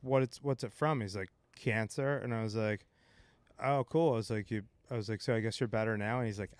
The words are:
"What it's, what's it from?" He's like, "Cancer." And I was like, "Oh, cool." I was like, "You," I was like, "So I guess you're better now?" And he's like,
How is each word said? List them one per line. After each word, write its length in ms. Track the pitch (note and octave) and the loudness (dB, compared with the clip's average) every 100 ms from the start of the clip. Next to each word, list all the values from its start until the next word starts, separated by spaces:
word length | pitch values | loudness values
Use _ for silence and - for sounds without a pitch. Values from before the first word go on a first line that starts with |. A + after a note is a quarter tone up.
"What 220 | B2+ C3+ | 0 2
it's, 200 | C3 - | 2 -2
what's 220 | C#3+ C3 | -4 -2
it 80 | A2 | -4
from?" 300 | - D3+ C#3+ | 0 0 2
He's 140 | G2+ G2 | -2 -4
like, 120 | F#2+ _ _ | -8 _ _
"Cancer." 640 | - B2+ A2 A2 - C#3 C#3 | -6 0 0 0 -2 0 0
And 160 | B2 | -2
I 80 | A2+ | -2
was 140 | A2 A2 | -2 0
like, 300 | G#2+ G#2 - _ _ - - _ _ - | 0 0 -6 _ _ -20 -20 _ _ -4
"Oh, 220 | C3 C#3+ | 0 2
cool." 300 | B2 D#3+ E3 | 2 4 4
I 20 | A#2 | 2
was 140 | A2 | 0
like, 200 | A2 G2+ | -2 -2
"You," 120 | A2 G2+ _ _ | -4 -6 _ _
I 60 | A#2+ | -6
was 140 | G#2 | -2
like, 100 | G#2+ | -4
"So 140 | - | 0
I 60 | A2+ | 2
guess 200 | A2+ - | 0 -2
you're 80 | A#2 | 0
better 300 | A2 A2 G#2+ | 2 2 0
now?" 200 | G#2 B2 | 0 0
And 80 | A2+ | -2
he's 140 | G2+ | -2
like, 120 | F#2+ | -6